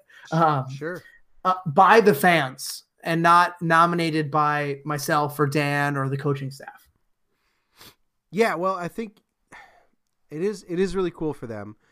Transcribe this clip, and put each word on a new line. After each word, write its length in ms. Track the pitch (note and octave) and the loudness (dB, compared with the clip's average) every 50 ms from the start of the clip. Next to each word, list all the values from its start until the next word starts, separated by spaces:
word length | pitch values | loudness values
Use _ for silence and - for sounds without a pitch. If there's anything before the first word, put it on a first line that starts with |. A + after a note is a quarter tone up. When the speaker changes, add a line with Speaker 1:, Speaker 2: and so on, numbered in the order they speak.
| _ _ _ - - - D#3+ | _ _ _ -20 -12 -6 0
Speaker 1:
um, 380 | D#3+ E3+ D#3 D3+ C3+ B2+ C3+ | 2 2 2 2 0 -2 -6
Speaker 2:
Sure. 320 | C3+ C#3 D3 E3 F3+ E3 - _ _ _ _ _ _ _ - | -10 -12 -10 -12 -12 -12 -16 _ _ _ _ _ _ _ -2
Speaker 1:
uh, 100 | F#3 F#3 F#3 - | -2 -2 -2 -4
by 340 | E3 C#3 F3+ F#3+ F3+ G#3 A3+ | 0 4 6 6 8 8 6
the 140 | G3 G3+ E3+ | 6 6 4
fans 720 | - - F3+ F3 D#3+ C#3 B2+ C3 - - - - - - _ _ _ - | 4 4 4 4 2 0 -2 -6 -10 -12 -12 -14 -14 -18 _ _ _ -6
and 200 | F3 E3 E3 E3 | -4 -2 2 4
not 380 | E3+ E3+ F3 F3+ E3+ - - | 4 6 6 4 2 0 -6
nominated 720 | F3 E3 E3 E3 E3+ E3+ F3 F3 E3 E3 D3+ D#3+ D#3 C#3 | -2 2 4 4 4 4 2 0 -2 -2 -2 -2 -4 -2
by 500 | C#3 D3+ D3+ D3 D3 D3 D3 C#3+ C#3 C#3 - | -2 0 0 0 0 -2 -4 -4 -6 -8 -8
myself 540 | D3+ D3+ C#3+ C#3 - D#3+ D3 D3 C#3+ - - | -8 -8 -6 -4 -2 0 0 0 -2 -2 -2
or 80 | D3+ | -2
Dan 500 | C#3 C#3 D#3 C#3+ C#3+ C#3+ C#3+ C#3+ C#3+ C#3+ | 0 0 0 -2 0 0 0 -2 -2 -2
or 120 | C#3 C3+ C3+ | -4 -4 -4
the 80 | C#3 | -4
coaching 340 | C#3 - D3 C#3 C#3 C#3 C3 | -4 -4 -4 -4 -4 -6 -10
staff. 380 | C3+ - - - - _ _ _ _ _ _ _ _ _ _ _ _ _ _ _ _ _ _ _ _ _ - - - _ _ _ _ _ _ _ | -12 -14 -18 -20 -20 _ _ _ _ _ _ _ _ _ _ _ _ _ _ _ _ _ _ _ _ _ -20 -20 -20 _ _ _ _ _ _ _
Speaker 2:
Yeah, 260 | - F#3+ A#3 G#3+ E3+ | -4 -2 -2 0 -2
well, 180 | D#3+ F3+ F#3+ F#3+ | -2 -4 -4 -4
I 140 | F3+ F3 E3 | -6 -8 -10
think 320 | - - A3+ G#3 - _ _ _ _ _ _ _ - - - _ _ _ _ _ _ _ _ _ _ _ _ _ | -10 -10 -12 -12 -14 _ _ _ _ _ _ _ -20 -20 -20 _ _ _ _ _ _ _ _ _ _ _ _ _
it 120 | D3 D#3 F3+ | -10 -8 -6
is, 220 | G#3 G#3+ - - - | -6 -6 -8 -10 -8
it 100 | E3+ F3 | -4 -4
is 160 | G3 F#3 F3 | -2 -2 -2
really 140 | F#3+ F#3 E3+ | -4 -4 -4
cool 220 | - - E3 D3+ C#3 | -6 -6 -6 -8 -8
for 140 | - - | -8 -12
them. 300 | A2+ A2+ G#2 G2+ G#2 G#2+ - _ _ | -12 -12 -12 -14 -14 -18 -20 _ _